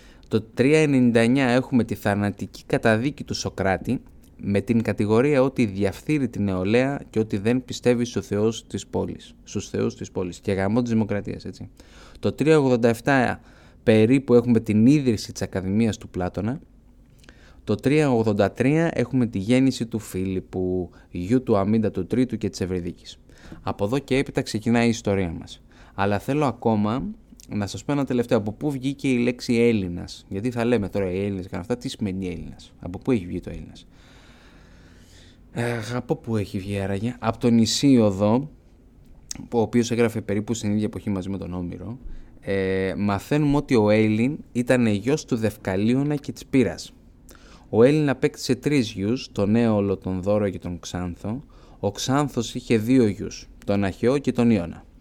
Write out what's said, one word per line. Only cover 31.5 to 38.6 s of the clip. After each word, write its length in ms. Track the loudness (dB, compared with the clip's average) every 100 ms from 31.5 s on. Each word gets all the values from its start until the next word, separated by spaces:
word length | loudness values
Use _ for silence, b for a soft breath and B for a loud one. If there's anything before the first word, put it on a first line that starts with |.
| -10
αυτά, 220 | -6 -6
τι 120 | -6
σημαίνει 380 | -6 -6 -4 -6
Έλληνας; 460 | -8 -12 -16 -20 -16
Από 180 | -12 -8
πού 140 | -2
έχει 140 | -2 -2
βγει 140 | -8
το 100 | -10
Έλληνας; 380 | -12 -14 -18 -20 b b b b b b b b b b b b b b b -12
Ε, 120 | -6 -4 -4 -6
από 220 | -6 -4 -6
πού 220 | -2 -4
έχει 200 | -2 -6
βγει 220 | -6 -4
άραγε; 360 | -4 -4 -4 -4
Από 180 | -4 0
τον 200 | 4 4
Ησίοδο, 920 | 4 2 4 6 4 4 2 2 -2 -10